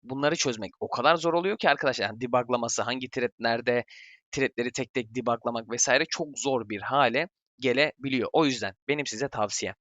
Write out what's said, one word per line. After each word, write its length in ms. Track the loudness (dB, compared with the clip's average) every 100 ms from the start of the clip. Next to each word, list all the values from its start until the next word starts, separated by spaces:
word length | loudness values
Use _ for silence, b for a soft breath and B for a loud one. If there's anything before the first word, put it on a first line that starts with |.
bunları 340 | -10 -2 0 2
çözmek 340 | 0 -2 -8 -8
o 80 | -6
kadar 280 | 2 4 4
zor 180 | 2
oluyor 240 | 0 0 2
ki 120 | 2
arkadaşlar. 340 | 2 0 0
Yani 160 | -4 -4
debuglaması, 640 | 0 0 2 0 0 -2
hangi 280 | -2 -4 -6
thread 220 | -2 -4 -2
nerede, 460 | -2 0 0 0 B B B B _
threadleri 420 | -2 0 0 -2
tek 220 | -4 -4
tek 200 | -4 -4
debuglamak 560 | -4 -2 -2 -2 -4 -4
vesaire 340 | 0 4 2 2
çok 280 | -4 -8 -4
zor 300 | -2 0 -2
bir 120 | -8
hale 480 | 0 2 4 2 -2 _ _ -4
gelebiliyor. 680 | 0 2 0 -2 -4 -2 2
O 140 | 2 2
yüzden 280 | 0 -6 -6 -4
benim 180 | -4 -4
size 220 | -6 -4
tavsiyem, 460 | -2 -2 -2 -6 -8